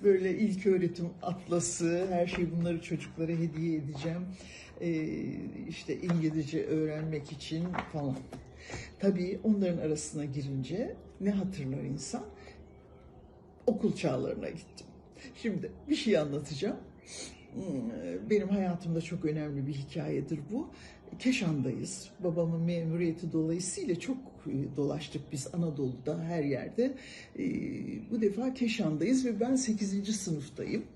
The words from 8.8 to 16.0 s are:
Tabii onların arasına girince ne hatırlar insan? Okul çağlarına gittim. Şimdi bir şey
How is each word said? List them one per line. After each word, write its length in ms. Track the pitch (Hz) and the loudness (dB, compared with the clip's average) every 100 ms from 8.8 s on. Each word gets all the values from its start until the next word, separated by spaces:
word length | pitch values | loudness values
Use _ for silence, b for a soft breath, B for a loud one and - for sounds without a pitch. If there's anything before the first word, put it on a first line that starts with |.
| B - | B 2
Tabii 400 | 196 180 180 202 | 4 4 0 0
onların 340 | 220 202 185 170 | 4 6 4 2
arasına 480 | 160 151 - 156 143 | 2 0 -2 -4 -4
girince 720 | 131 139 139 127 175 294 - - - | -2 -2 -2 -2 -2 -4 -6 -14 -2
ne 100 | 196 | 2
hatırlar 520 | 196 180 156 135 135 | 2 0 -2 -4 -4
insan? 400 | 139 147 - 240 415 B B B - - - - - - - - - - - | -4 -4 -4 -6 -8 B B B -18 -20 -20 -20 -20 -20 -20 -20 -20 -4 0
Okul 280 | 220 208 - | 2 2 2
çağlarına 540 | 160 127 - - - | 2 2 0 -2 -4
gittim. 380 | - - - - - - B B - | -8 -12 -18 -18 -18 -20 B B -6
Şimdi 300 | 226 175 - - - | -2 -2 -4 -10 0
bir 60 | |
şey 220 | 302 | 2